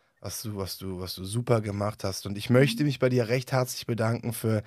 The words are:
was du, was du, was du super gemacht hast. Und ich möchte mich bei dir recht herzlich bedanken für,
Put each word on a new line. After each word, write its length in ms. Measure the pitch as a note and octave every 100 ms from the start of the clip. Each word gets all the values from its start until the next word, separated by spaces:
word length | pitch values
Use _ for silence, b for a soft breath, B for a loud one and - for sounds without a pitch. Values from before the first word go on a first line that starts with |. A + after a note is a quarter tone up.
| b b
was 220 | G#2 -
du, 140 | A2 G2+
was 200 | F#2+ -
du, 240 | F#2+ F2+
was 140 | F#2
du 100 | -
super 360 | F#2 A2+ A#2+ A#2
gemacht 440 | G#2+ G2+ G#2 G#2
hast. 220 | G2 F#2+ G2+
Und 100 | G2+
ich 140 | -
möchte 340 | B2 C#3+ A#2
mich 140 | D3 B2+
bei 100 | C3
dir 200 | B2+ A2
recht 240 | B2+ B2
herzlich 340 | A#2 G#2 - -
bedanken 460 | A2+ A2 A#2 A#2+
für, 300 | A2+ A2+ G#2+